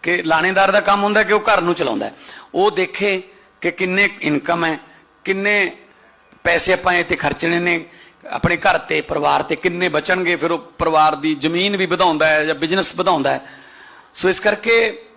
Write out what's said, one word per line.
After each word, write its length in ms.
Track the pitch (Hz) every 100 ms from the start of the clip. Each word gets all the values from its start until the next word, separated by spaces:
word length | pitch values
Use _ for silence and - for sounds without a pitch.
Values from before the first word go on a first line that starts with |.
ਕਿ 200 | - 175
ਲਾਣੇਦਾਰ 480 | 165 160 180 190 196
ਦਾ 100 | 202
ਕੰਮ 220 | 202 202
ਹੁੰਦਾ 200 | 202 208
ਕਿ 100 | 214
ਉਹ 80 | 208
ਘਰ 200 | 220 202
ਨੂੰ 140 | 175
ਚਲਾਉਂਦਾ 320 | 170 139 104 107
ਹੈ, 80 | - - - -
ਉਹ 160 | - 202
ਦੇਖੇ 520 | 208 180 - 202 190 190 - _ _
ਕਿ 100 | 170
ਕਿੰਨੇ 400 | 170 185 185 202 -
ਇਨਕਮ 420 | 151 147 - 170
ਹੈ, 140 | 165 151 - - _ _
ਕਿੰਨੇ 520 | - 196 202 208 180 - - _ _ _ _ -
ਪੈਸੇ 280 | 170 170 185
ਆਪਾਂ 200 | 180 180
ਇਹ 120 | 175
'ਤੇ 120 | 170 170
ਖਰਚਣੇ 420 | 147 127 165 170
ਨੇ, 260 | 175 170 - - - _ -
ਆਪਣੇ 260 | - 175 170
ਘਰ 220 | 196 170
'ਤੇ, 220 | - 156
ਪਰਿਵਾਰ 400 | - 151 147 143
'ਤੇ 160 | 151 156
ਕਿੰਨੇ 320 | 180 175 180
ਬਚਣਗੇ, 480 | 151 147 185 175 170
ਫਿਰ 140 | 165
ਉਹ 80 | 170
ਪਰਿਵਾਰ 560 | - - 160 156 156
ਦੀ 200 | 151 151
ਜ਼ਮੀਨ 420 | 147 147 170 196 196
ਵੀ 100 | 180
ਵਧਾਉਂਦਾ 400 | 175 180 156 156
ਹੈ 180 | 156
ਜਾਂ 100 | 156
ਬਿਜ਼ਨਸ 420 | 147 156 190 170 -
ਵਧਾਉਂਦਾ 340 | 185 165 139
ਹੈ। 100 | 135 - - - - - - -
ਸੋ 140 | - 185
ਇਸ 120 | 180
ਕਰਕੇ 600 | 214 208 233 233 226 - -